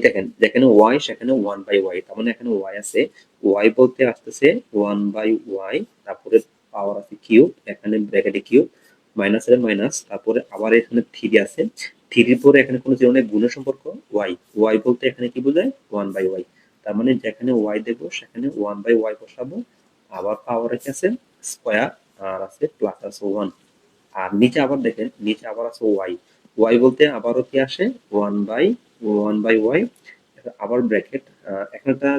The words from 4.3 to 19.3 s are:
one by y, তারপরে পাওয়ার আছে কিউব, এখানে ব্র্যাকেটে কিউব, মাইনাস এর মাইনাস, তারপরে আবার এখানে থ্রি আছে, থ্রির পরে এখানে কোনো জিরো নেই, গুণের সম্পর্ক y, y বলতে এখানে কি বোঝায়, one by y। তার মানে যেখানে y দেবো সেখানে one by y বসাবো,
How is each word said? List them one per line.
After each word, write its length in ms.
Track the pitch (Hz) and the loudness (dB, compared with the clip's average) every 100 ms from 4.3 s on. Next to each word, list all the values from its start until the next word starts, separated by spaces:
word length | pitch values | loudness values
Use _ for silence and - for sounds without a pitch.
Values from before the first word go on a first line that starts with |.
| - 143 233 - 107 101 | 0 2 2 -2 -2 -2
one 140 | 104 101 | -2 -4
by 140 | 107 110 110 110 95 95 | -2 -2 -2 -4 -10 -6
y, 40 | 139 220 _ 101 | -8 -8 _ -16
তারপরে 300 | - - 110 - _ _ | -14 2 2 2 _ _
পাওয়ার 220 | 104 98 101 | -8 -6 -6
আছে 120 | - - | -12 -16
কিউব, 240 | - 113 175 - - | 4 6 6 2 -14
এখানে 220 | 98 107 107 104 | -10 -4 -4 -2
ব্র্যাকেটে 320 | 98 98 98 - | -2 -2 -4 2
কিউব, 180 | 127 - _ _ _ _ 104 | 2 2 _ _ _ _ -4
মাইনাস 260 | 98 107 - | -2 0 2
এর 80 | 123 | 2
মাইনাস, 300 | 113 101 127 - - | 2 -2 -2 -6 -12
তারপরে 300 | 101 113 113 - | -8 -4 -4 -4
আবার 160 | 98 110 117 | -6 2 2
এখানে 200 | - 120 - | 2 -2 -4
থ্রি 140 | - 107 107 98 | -6 0 2 2
আছে, 160 | - 226 - - - _ | -4 -6 -8 -18 -18 _
থ্রির 280 | 123 120 123 | 2 2 4
পরে 120 | 139 135 | 6 6
এখানে 160 | 127 127 | 4 -2
কোনো 100 | 135 127 | -2 2
জিরো 120 | 123 131 | 4 4
নেই, 80 | 110 | 2
গুণের 200 | 107 120 - | 0 0 -2
সম্পর্ক 260 | 131 - 160 208 - 104 95 | -8 -8 -10 -14 -6 -4 -4
y, 20 | 87 _ 107 110 | -8 _ 0 2
y 40 | 107 | 2
বলতে 180 | 127 123 131 | 0 0 -2
এখানে 160 | 127 120 | -4 -6
কি 60 | 127 139 | -4 0
বোঝায়, 240 | 160 262 - _ 104 | 0 -2 -6 _ -6
one 100 | 98 | -6
by 100 | 95 92 92 | -4 -4 -4
y। 20 | - _ _ _ | -10 _ _ _
তার 120 | 107 104 | -6 -2
মানে 120 | 123 123 | 0 0
যেখানে 260 | 113 - 123 120 104 107 | -4 -6 -2 0 0 -4
y 20 | 113 | -6
দেবো 160 | 117 82 - | -8 -10 -14
সেখানে 280 | - 113 139 107 104 | -14 -8 -8 -6 -6
one 120 | 101 | -4
by 100 | 110 113 110 | 0 2 0
y 40 | 107 | -8
বসাবো, 340 | 110 | -14